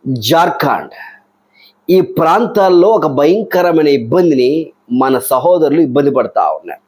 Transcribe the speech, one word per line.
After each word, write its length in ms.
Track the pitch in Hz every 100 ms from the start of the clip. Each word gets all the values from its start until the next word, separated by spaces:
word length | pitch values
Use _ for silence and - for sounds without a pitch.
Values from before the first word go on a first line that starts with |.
| 135
జార్ఖండ్, 880 | 127 110 165 175 170 147 95 76 - - - _ _ _ _ _ _ -
ఈ 100 | 370
ప్రాంతాల్లో 880 | 185 - 160 196 240 208 190 175 190
ఒక 180 | 214 156
భయంకరమైన 800 | 135 147 202 196 180 175 160 151
ఇబ్బందిని 840 | 139 117 175 175 131 123 156 156 _ _
మన 260 | 123 131 127
సహోదరులు 640 | - 131 165 180 151 156
ఇబ్బంది 300 | 147 131 139
పడతా 340 | 131 110 - 80
ఉన్నారు. 300 | 78 85 -